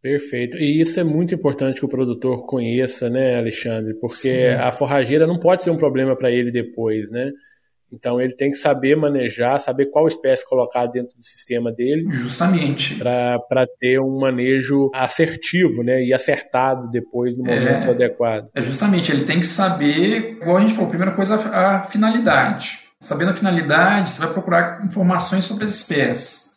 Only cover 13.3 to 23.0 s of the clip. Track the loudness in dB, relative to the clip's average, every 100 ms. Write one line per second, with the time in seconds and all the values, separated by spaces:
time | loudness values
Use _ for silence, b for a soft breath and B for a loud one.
13.3 | -2 -2 0 0 0 0 2 0 0 0
14.3 | 0 2 0 2 2 2 0 -4 0 -2
15.3 | 0 -4 2 2 2 0 0 2 0 2
16.3 | -2 0 0 0 0 -4 -6 -4 -4 -2
17.3 | -2 -2 0 2 0 0 2 0 2 -2
18.3 | -2 -6 -6 -4 0 2 2 2 0 0
19.3 | 0 0 0 0 2 0 2 2 0 -4
20.3 | -8 0 4 4 2 -2 0 -2 0 0
21.3 | 0 0 0 2 2 -2 0 2 2 2
22.3 | 2 2 -2 -6 -14 -18 _